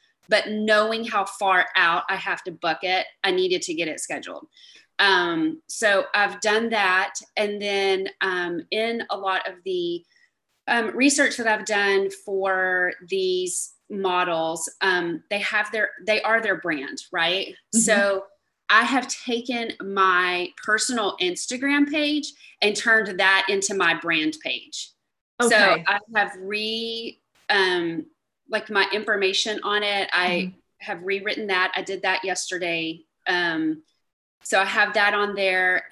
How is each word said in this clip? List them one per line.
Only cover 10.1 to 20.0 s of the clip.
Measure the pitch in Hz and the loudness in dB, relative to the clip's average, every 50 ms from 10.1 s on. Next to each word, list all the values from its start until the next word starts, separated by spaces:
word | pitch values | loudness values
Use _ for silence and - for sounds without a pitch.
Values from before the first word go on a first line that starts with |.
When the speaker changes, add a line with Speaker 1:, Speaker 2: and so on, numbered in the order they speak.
| _ _ _ _ _ _ _ _ _ _ _ - | _ _ _ _ _ _ _ _ _ _ _ -2
Speaker 1:
um, | 240 233 220 220 - | -2 0 -2 -2 0
research | 233 262 285 277 285 277 247 - | 2 4 4 4 4 2 2 0
that | - 233 | -2 -2
I've | 226 214 214 202 | 0 0 -2 -2
done | - 214 202 202 196 196 196 196 190 | -2 -2 0 2 2 2 2 2 0
for | 196 - - - 196 190 190 196 190 185 185 185 185 180 180 180 - - 185 170 | -4 -8 -8 -6 -4 -2 0 0 0 0 0 0 0 0 0 0 -2 -6 -8 -4
these | 190 190 185 185 185 185 180 180 - - - - - _ _ - | -2 0 0 0 0 0 -2 -2 -4 -6 -8 -8 -12 _ _ -10
models, | 214 196 190 185 180 180 180 175 170 160 165 160 165 170 - - - - | -6 -4 -2 0 2 2 0 0 0 0 0 -2 -2 -4 -6 -10 -6 -2
um, | 190 190 185 175 170 170 170 156 - - | 0 0 2 2 0 -2 -4 -6 -6 -4
they | 202 202 | -4 -4
have | 202 - 220 208 214 208 220 | -2 -2 -2 -2 -2 -2 -2
their, | 220 208 - - - 185 | -2 -2 -4 -4 -4 -2
they | 196 214 214 - | 0 0 0 2
are | 214 220 226 | 2 2 2
their | 226 208 190 160 | 2 0 -2 -2
brand, | - 170 156 143 135 143 139 127 - - - | -2 -4 -4 -4 -4 -8 -10 -12 -12 -6 -2
right? | 175 165 170 180 196 - - | 0 0 0 0 -2 -4 -6
Speaker 2:
Mm-hmm. | - - _ _ - 226 | -10 -16 _ _ 0 2
Speaker 1:
So | 226 - 214 202 202 202 196 190 190 - _ _ _ _ _ _ _ - | 4 4 4 4 4 2 0 -2 -4 -8 _ _ _ _ _ _ _ 4
I | 202 220 240 | 4 4 4
have | 247 262 262 247 - | 4 2 0 0 -2
taken | - - - 254 233 240 240 - 247 233 220 220 - - - | -6 -8 -6 -4 -4 -4 -2 -2 -4 -4 -4 -6 -8 -8 -8
my | 196 196 196 | -4 0 2